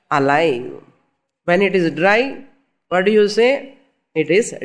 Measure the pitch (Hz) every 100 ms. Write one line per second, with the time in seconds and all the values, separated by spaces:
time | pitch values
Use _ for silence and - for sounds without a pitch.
0 | _ 143 139 147 165 120 123 69 - _
1 | _ _ _ _ - 180 202 185 165 143
2 | 185 214 269 269 - _ _ _ _ 180
3 | 190 214 208 202 240 277 - - _ _
4 | _ 160 156 185 240 -